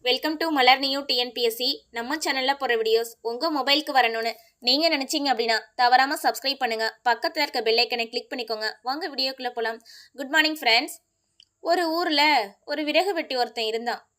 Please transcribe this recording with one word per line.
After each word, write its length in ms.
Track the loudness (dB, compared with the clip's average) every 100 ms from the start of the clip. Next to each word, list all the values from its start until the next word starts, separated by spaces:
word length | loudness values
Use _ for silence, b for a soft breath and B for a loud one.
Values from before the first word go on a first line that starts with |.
welcome 340 | 0 0 -2 -2
to 120 | 0
மலர் 300 | 4 6 4
நியூ 220 | 2 -4
டி 160 | -2 -4
என் 160 | -2
பி 100 | -2
எஸ் 140 | -2 -2
சி. 300 | -4 -4 _
நம்ம 260 | -10 -6 -4
சேனல்ல 380 | -2 -2 0
போற 220 | 0 0 0
வீடியோஸ் 360 | 2 0 0 -8
உங்க 320 | -8 -4 -2
மொபைலுக்கு 400 | 0 2 2 4
வரணும்னு 420 | 2 2 0 -4 -8 b _
நீங்க 300 | 0 2 2
நினைச்சீங்க 480 | 0 -2 -2 0 0
அப்படின்னா, 240 | 0 -2 -4 0
தவறாம 400 | 4 6 4 0
சப்ஸ்கிரைப் 360 | -2 -2 -4 -2
பண்ணுங்க. 420 | -4 -2 -4 -2
பக்கத்துல 340 | -2 0 -2 -2
இருக்க 240 | -2 0
பெல் 140 | 2 2
ஐகானை 320 | 2 -2 -4
கிளிக் 240 | -6 -8
பண்ணிக்கோங்க. 400 | -10 -6 -6 -6 -6
வாங்க 260 | -6 -6 -6
வீடியோக்குள்ள 420 | -4 -6 -4 -8
போலாம். 320 | -4 -6 -6 B B B
குட் 160 | -12 0
மார்னிங் 300 | 2 2 0
ஃப்ரெண்ட்ஸ். 340 | 2 2 2 -12 _ _ _ _ _ _
ஒரு 300 | 0 2 2
ஊர்ல 600 | 0 0 2 4 4 0 -10
ஒரு 200 | -8 -4
விறகு 300 | 2 2 2
வெட்டி 220 | -2 -4 -2
ஒருத்தன் 280 | -2 -2
இருந்தான். 480 | -4 -4 -4 -6 _